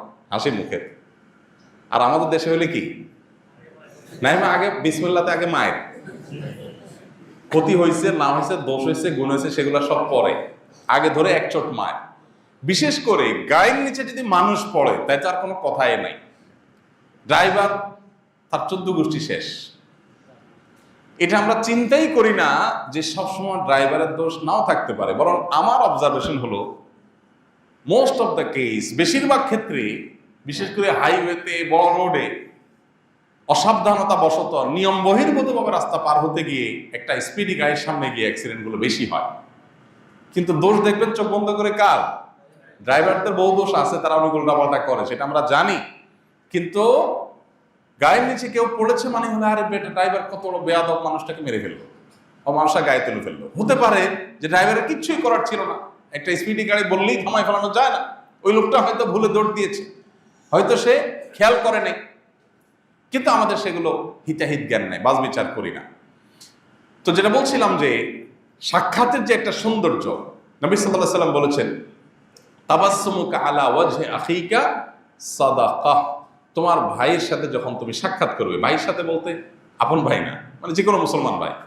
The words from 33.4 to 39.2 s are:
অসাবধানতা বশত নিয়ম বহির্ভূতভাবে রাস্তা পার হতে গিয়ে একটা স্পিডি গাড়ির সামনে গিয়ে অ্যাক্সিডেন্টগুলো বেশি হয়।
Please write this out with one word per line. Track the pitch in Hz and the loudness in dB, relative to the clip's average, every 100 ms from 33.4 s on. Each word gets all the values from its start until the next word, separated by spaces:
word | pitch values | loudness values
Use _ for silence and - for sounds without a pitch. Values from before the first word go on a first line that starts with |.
| - | -2
অসাবধানতা | 139 202 220 202 202 190 180 | 2 2 2 2 2 2 2
বশত | 160 - 160 156 127 | 2 2 -2 -2 -2
নিয়ম | 165 190 190 | 0 0 2
বহির্ভূতভাবে | 185 214 302 277 262 240 214 | 4 4 4 2 0 0 0
রাস্তা | 180 - 160 | -2 -2 -2
পার | 151 151 | 2 2
হতে | 156 160 | 2 -2
গিয়ে | 147 135 117 - - | -4 -2 -4 -6 -12
একটা | 120 - 127 | -10 -6 -6
স্পিডি | - - 185 165 | -4 -6 -4 0
গাড়ির | 147 147 | 0 0
সামনে | - 147 131 | -4 -4 -4
গিয়ে | 113 107 | -2 -2
অ্যাক্সিডেন্টগুলো | - 123 113 110 107 | -2 -8 -10 -8 -4
বেশি | 120 - 117 | -2 -2 -2
হয়। | 80 | -2